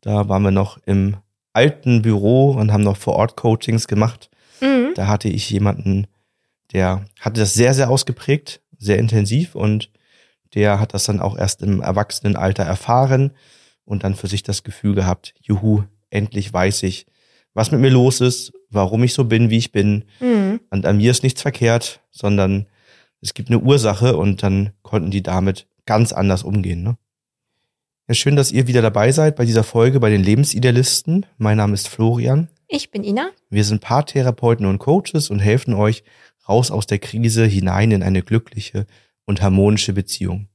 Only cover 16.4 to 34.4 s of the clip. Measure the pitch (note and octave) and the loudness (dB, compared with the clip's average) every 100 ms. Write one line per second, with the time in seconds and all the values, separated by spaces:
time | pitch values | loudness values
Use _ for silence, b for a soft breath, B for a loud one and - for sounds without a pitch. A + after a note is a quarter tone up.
16.4 | G2 F2+ F#2 G2 F#2+ F#2 - _ _ _ | -4 0 0 0 -4 -6 -16 _ _ _
17.4 | _ G#2+ A2 D3+ C#3 B2+ B2+ B2 B2+ B2 | _ -4 0 2 4 6 4 2 0 -2
18.4 | - - _ G#2+ F#2+ A2 B2 - A#2+ A#2 | -10 -20 _ -2 0 2 0 0 0 2
19.4 | A#2 A2+ A#2 - G2+ G#2 - b B3 A3+ | 2 2 0 0 0 0 -4 b 0 0
20.4 | F#3+ A3+ _ G2 F2+ G3+ A#2+ A#2+ C3 - | 0 -4 _ -4 0 2 2 2 -2 -2
21.4 | C#3+ - A#2 A#2 - - _ - G#2 G2+ | -6 -2 0 0 -2 -14 _ -6 -2 2
22.4 | F#2+ G2 G2+ b b b b _ G2+ - | 2 -2 -6 b b b b _ -14 -12
23.4 | A2 A#2 A#2+ C#3+ A2 F#2+ B2 F#2 G2 F#2 | -2 0 4 2 2 0 0 2 0 0
24.4 | G2+ G2 G2+ - - G#2+ E2+ G2 F#2 F#2 | 0 0 -2 -8 -6 -4 -2 -4 -2 -2
25.4 | G2 F#2+ _ _ - A2 A2+ - G2 F#2 | -2 -4 _ _ -2 0 0 0 0 -2
26.4 | - G2+ F#2 E2+ G2 A#2+ _ _ _ _ | -2 -4 -4 -4 -6 -8 _ _ _ _
27.4 | _ _ _ _ _ _ - A#2+ C#3+ C#3+ | _ _ _ _ _ _ -6 -2 2 2
28.4 | C3 B2 B2 B2 A2 G2+ A2 C#3+ D#3 D3 | 2 0 2 2 2 2 2 4 2 2
29.4 | A#2+ A2+ A2+ - A#2 C3+ A2+ G#2 F#2+ A2 | 2 2 2 2 2 4 2 2 4 2
30.4 | C#3+ - B2+ A#2+ C3 - - F3 - _ | 2 2 2 2 2 -2 0 -2 -2 _
31.4 | G#2+ G#2+ G#2 G2 - - A2+ A#2+ A#2 C#3 | 0 2 2 -2 -6 0 0 0 0 0
32.4 | E3 _ _ C#4+ - G#3 G3+ G#3 F4 - | -2 _ _ -8 -6 -10 -4 -4 -4 -10
33.4 | _ G2+ G#2 G#2+ - B2 D3 C#3 B2+ A#2 | _ -2 0 -2 0 -2 0 -2 -2 0